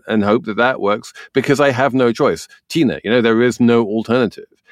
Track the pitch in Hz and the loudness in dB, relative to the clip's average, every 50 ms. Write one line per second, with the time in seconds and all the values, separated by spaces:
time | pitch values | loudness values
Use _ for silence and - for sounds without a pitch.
0 | - - 110 110 101 101 107 107 - 107 101 107 120 127 131 - 98 98 104 107 | -6 -4 -2 0 2 2 0 0 -2 -4 -2 0 0 0 0 -2 -2 -2 -2 -4
1 | - - - - - - - 135 123 - 143 131 147 139 123 113 135 139 117 131 | -6 -12 -20 -20 -20 -6 -4 -2 0 0 2 2 2 2 2 2 0 0 0 0
2 | 127 120 110 - 147 113 85 80 - - - - _ - - 170 156 110 76 71 | 0 0 0 0 0 0 0 -2 -6 -14 -20 -20 _ -6 -2 0 0 0 0 -2
3 | - 98 117 127 113 117 113 113 123 123 117 - 123 117 117 117 117 98 107 113 | -2 0 0 2 2 2 2 2 2 0 2 2 2 2 4 2 2 0 -4 -6
4 | 107 - 120 127 120 95 - - - - _ _ _ _ | -4 -2 0 0 0 -2 -4 -8 -18 -20 _ _ _ _